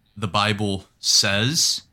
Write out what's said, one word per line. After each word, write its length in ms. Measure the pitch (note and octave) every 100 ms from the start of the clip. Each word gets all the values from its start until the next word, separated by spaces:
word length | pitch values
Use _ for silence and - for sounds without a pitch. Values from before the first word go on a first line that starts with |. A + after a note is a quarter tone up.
| _ G#2
the 120 | G#2+
Bible 580 | G#2 G#2 G2+ G#2 F#2+ - _
says. 840 | - - G2+ G2+ B2 D#3+ - - -